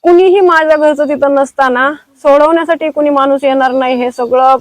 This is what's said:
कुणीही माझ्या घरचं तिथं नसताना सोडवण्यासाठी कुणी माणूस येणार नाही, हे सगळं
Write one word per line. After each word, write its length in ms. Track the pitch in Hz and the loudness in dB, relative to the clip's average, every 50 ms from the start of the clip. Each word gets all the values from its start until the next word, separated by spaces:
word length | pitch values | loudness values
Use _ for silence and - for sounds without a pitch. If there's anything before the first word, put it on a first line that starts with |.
कुणीही 380 | - 349 349 349 370 370 359 403 | 2 2 2 4 4 4 2 2
माझ्या 380 | 370 349 330 320 311 311 311 | 2 2 2 0 0 0 0
घरचं 280 | 302 302 302 302 277 302 | 2 2 0 0 0 -2
तिथं 300 | 269 294 262 277 277 277 | -4 -2 -2 -2 0 0
नसताना 580 | 277 277 269 _ - 269 254 247 247 262 277 302 | 0 -2 -4 _ -2 -2 -2 0 -2 -2 -2 -4
सोडवण्यासाठी 960 | 285 _ _ _ _ - 294 277 285 294 311 330 330 320 311 330 311 320 311 | -8 _ _ _ _ 0 2 2 4 2 2 0 -2 -2 -2 -4 -4 -4 -6
कुणी 200 | 294 302 294 294 | -4 -2 -2 -2
माणूस 340 | 285 277 269 277 277 269 277 | 0 0 0 0 -2 0 0
येणार 280 | 269 262 269 262 254 | -2 0 0 -2 -2
नाही, 240 | 247 269 254 254 262 | -2 -2 -2 -2 -4
हे 160 | 247 247 247 | -4 -4 -6
सगळं 440 | 240 - 247 233 254 247 262 262 269 254 | -6 -6 -4 -2 0 2 2 2 2 0